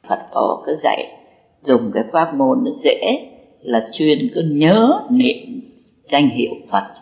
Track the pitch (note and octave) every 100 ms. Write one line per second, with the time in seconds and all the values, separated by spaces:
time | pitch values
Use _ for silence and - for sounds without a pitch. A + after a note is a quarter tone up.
0 | - - - - - - - D#3 - -
1 | - - _ _ _ _ - A#2+ A2 G#2+
2 | A2+ E3 E3 C#3 C3 B2+ A#2+ - C#3+ -
3 | - C#4 - - - _ - A2+ A2 -
4 | D#3 D3+ B3 - E3 D3 D#3 G#3 A#3 G4+
5 | - B3+ B2 - - - - _ _ _
6 | - C#3+ C#3+ A2+ - - - - - -